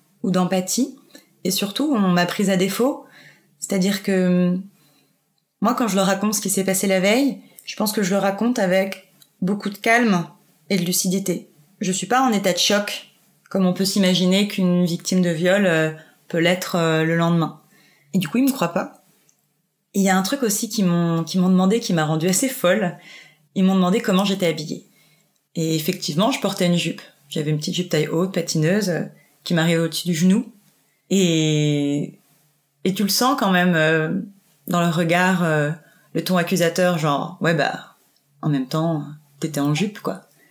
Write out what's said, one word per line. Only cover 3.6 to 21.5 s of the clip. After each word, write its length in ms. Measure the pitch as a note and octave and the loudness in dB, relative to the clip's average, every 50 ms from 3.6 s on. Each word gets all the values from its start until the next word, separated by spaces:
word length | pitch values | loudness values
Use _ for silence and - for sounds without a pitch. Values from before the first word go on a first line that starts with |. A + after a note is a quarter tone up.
| - - G3+ F#3+ F3+ G3+ G3+ - - | -8 -4 -2 0 0 0 -2 -2 -2
que, 560 | - G3 F#3 F#3 F3+ F3+ F3+ F3+ F3+ F3+ F#3 G3 - - _ _ _ _ _ _ _ _ _ _ _ _ _ _ _ _ _ | 0 0 2 2 2 2 2 2 2 0 -2 -6 -10 -16 _ _ _ _ _ _ _ _ _ _ _ _ _ _ _ _ _
moi, 140 | - A3+ B3 | -2 0 0
quand 140 | - B3+ G#3+ | 0 -2 0
je 80 | F3+ | 0
leur 100 | G3 G3 | 0 2
raconte 280 | G3 F#3+ F#3+ G#3 G#3+ G#3+ | 2 0 0 0 -2 -2
ce 60 | - | -2
qui 100 | - F#3+ | -2 -2
s'est 140 | - G3 F#3+ | -2 0 0
passé 220 | F#3+ F#3+ F#3+ - | 0 -2 0 0
la 140 | G3 F#3+ F#3 | 0 2 2
veille, 380 | F3+ G3+ A3 B3+ C#4+ C4+ G3 - - - _ - - | 2 4 4 4 2 0 0 -4 -10 -20 _ -20 -18
je 120 | - - | -16 -6
pense 160 | - A3 G3+ - | -4 -4 -2 -2
que 100 | A3 G3+ | -2 -2
je 80 | F3 | 0
le 80 | G3+ G3 | 0 0
raconte 380 | F#3+ G3 G3 G3 A3 A#3+ B3 A#3+ | 0 0 0 0 0 0 0 0
avec 540 | G3 F3+ F3+ F#3+ F#3+ G3 - - - _ _ _ - _ _ _ | 0 2 2 2 0 0 -4 -10 -16 _ _ _ -20 _ _ _
beaucoup 300 | F#3 F3+ G#3+ G3+ - G3+ | -2 -2 -2 -2 -4 -6
de 80 | G3+ - | -8 -4
calme 480 | - A3+ A3+ A#3+ B3 A3+ F#3+ F3 E3 - - _ _ _ _ _ _ _ | 0 2 2 4 4 2 2 0 0 -4 -10 _ _ _ _ _ _ _
et 80 | G3+ | -2
de 80 | F#3 F3 | -2 0
lucidité. 640 | F3 F3+ - - F#3+ F3+ G3 G3 F#3 E3+ - - - _ _ _ _ _ _ | 0 -2 -2 0 0 -2 -2 -2 -2 -4 -4 -6 -12 _ _ _ _ _ _
Je 120 | G3+ F3+ F#3 | -4 -4 -2
suis 160 | - F#3+ F3+ | -4 -2 0
pas 140 | A#3+ B3+ C4+ | 2 2 2
en 100 | B3+ G#3+ | 2 2
état 200 | G3 G3 F#3+ F3 | 2 2 0 0
de 60 | F3 | 0
choc, 500 | - - G3+ G#3 G3+ - - - - - _ _ _ _ _ _ _ - | 2 2 2 0 0 -2 -8 -10 -12 -18 _ _ _ _ _ _ _ -6
comme 160 | - G3+ F#3+ | -2 0 2
on 60 | F3+ F3+ | 2 2
peut 120 | F#3 G3 | 0 -2
s'imaginer 640 | F#3+ - G#3 F#3+ F#3 F#3 E3+ F#3 F3+ F#3+ G3 G#3 G#3 | -2 0 2 2 2 2 2 2 2 2 2 2 0
qu'une 360 | - - F#3 F3+ F3 F3 F3+ | -2 0 0 2 2 2 2
victime 380 | E3+ E3+ F3+ - - F#3+ F#3 F3+ | 0 0 -4 -4 -2 0 2 2
de 80 | F3 | 2
viol, 340 | E3+ D#3 F3 F3+ F#3+ G#3 G3+ | 0 0 2 2 2 4 2
euh, 280 | F3+ E3 D#3+ D#3 D#3 D#3 D3+ - - _ _ _ | 2 2 2 0 0 -2 -6 -14 -20 _ _ _
peut 120 | _ - E3+ | _ -4 0
l'être, 360 | E3 E3+ F#3 F#3 - - - | 2 2 2 0 -2 -4 -2
euh, 300 | F3 E3 E3 D#3+ D#3+ D#3+ | 0 0 2 2 0 0
le 120 | D#3+ E3+ | 0 0
lendemain. 440 | E3+ E3+ E3+ E3+ E3 D#3+ - - - _ _ _ _ _ _ _ _ _ _ - | 0 2 2 2 0 0 -2 -6 -12 _ _ _ _ _ _ _ _ _ _ -2
Et 40 | G3 | -2
du 100 | - - | -2 0
coup, 100 | - A#3 | -2 0
ils 60 | C4+ | 0
me 80 | C4+ - | 0 0
croient 220 | - F3+ - - | 0 -2 -2 -2
pas. 300 | - - - - - _ _ _ _ _ _ _ _ _ _ _ _ _ _ _ _ _ _ _ | -4 -6 -6 -12 -20 _ _ _ _ _ _ _ _ _ _ _ _ _ _ _ _ _ _ _
Et 60 | G3+ | 0
il 40 | F#3+ | 2
y 60 | G3 | 2
a 80 | F#3 F#3+ | 2 2
un 40 | F#3+ | 0
truc 200 | - C#4+ F#3 B3 | -2 -2 -2 -2
aussi 260 | G#3+ G#3 - - G#3+ | -2 -2 -2 -4 -4
qu'ils 180 | - - G3 | -2 0 0
m'ont, 360 | F3 E3+ E3+ E3+ E3+ E3 E3 E3 | 2 2 2 2 0 0 -2 -2
qu'ils 180 | D#3+ - F#3 | -2 0 0
m'ont 80 | F3+ | 2
demandé, 320 | F#3 | 4